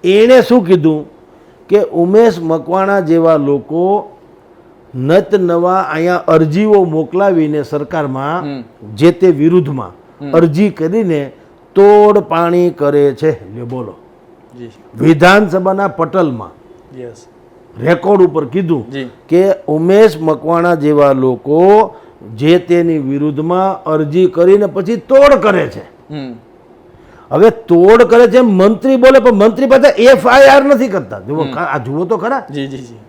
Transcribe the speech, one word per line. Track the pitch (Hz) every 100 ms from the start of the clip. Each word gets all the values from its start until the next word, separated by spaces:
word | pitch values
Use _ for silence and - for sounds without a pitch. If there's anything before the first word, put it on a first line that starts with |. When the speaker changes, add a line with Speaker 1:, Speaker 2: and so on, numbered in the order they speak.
Speaker 1:
એણે | 175 202 233 254
શું | - 247 175
કીધું | 185 151 151 147 _ _ _ _ _ _
કે | 208
ઉમેશ | 190 160 175 208 233 170
મકવાણા | 165 160 165 180 190 202
જેવા | 165 165 165 160
લોકો | 143 143 - 160 185 202 220 - _ _ _ _ _ _ _ 127
નત | 131 175 - 202
નવા | 175 170 175 190
અહીંયા | 180 156 170 180
અરજીઓ | - 160 160 160 214 208
મોકલાવીને | 180 156 151 180 202 175 156 151
સરકારમાં | 139 147 147 160 147 131 143 170
Speaker 2:
હમ. | 151 139 117 _ 107 107
Speaker 1:
જે | 160
તે | 170 185
વિરુદ્ધમાં | 147 156 175 143 135 95 - _ _
Speaker 2:
હમ. | 143
Speaker 1:
અરજી | 160 170 151 208
કરીને | - 160 214 202 156 139 - _ _ _ -
તોડ | 202 208 208 208
પાણી | - 165 170 175 175
કરે | - 143 147 143
છે. | 127 156 139 92
લ્યો | 110 120
બોલો. | 127 113 87 _ _ _ _ _ 123
Speaker 2:
જી. | 120 _ _ 113
Speaker 1:
વિધાનસભાના | 151 156 175 202 208 180 185 190 196
પટલમાં | 196 165 190 165 120 90 _ _ _ _ 131
Speaker 2:
યસ. | 123 113 _ _ _ _ _ -
Speaker 1:
રેકોર્ડ | 127 170 190 202
ઉપર | 180 147 143
કીધું | 165 175 156 113
Speaker 2:
જી. | 139 127 - _
Speaker 1:
કે | 170 190 185 -
ઉમેશ | 156 165 196 220 156
મકવાણા | 156 151 151 170 170 165
જેવા | 147 147 143
લોકો | 135 131 120 - 151 185 208 196 - - _ 104 110
જે | 147 175
તેની | 175 175 170 160
વિરુદ્ધમાં | 135 139 151 147 160 180 190 190
અરજી | - 156 147 160 180
કરીને | 165 180 202 202
પછી | 165 180 233
તોડ | - 269 285
કરે | 262 214 185 151
છે. | - - _ _
Speaker 2:
હમ. | 147 131 117 _ _ _ _ _ _ _ - _
Speaker 1:
હવે | 143 220
તોડ | - - 175 185 226
કરે | 226 233 240
છે, | 233
મંત્રી | 247 190 190 220 269 262
બોલે, | 254 262
પણ | 240
મંત્રી | 208 208 226 262
પાસે | 262 277 196
એફ | 240 247 247
આઈ | 254 269
આર | 277 277
નથી | 269 254
કરતા. | 190 127 101
જુઓ, | 95 151
Speaker 2:
હમ. | 147 131
Speaker 1:
આ | 165 143
જુઓ | 117 143 175
તો | 214
ખરા. | 208 269 -
Speaker 2:
જી, | 143 139
જી, | 135
જી. | 120 113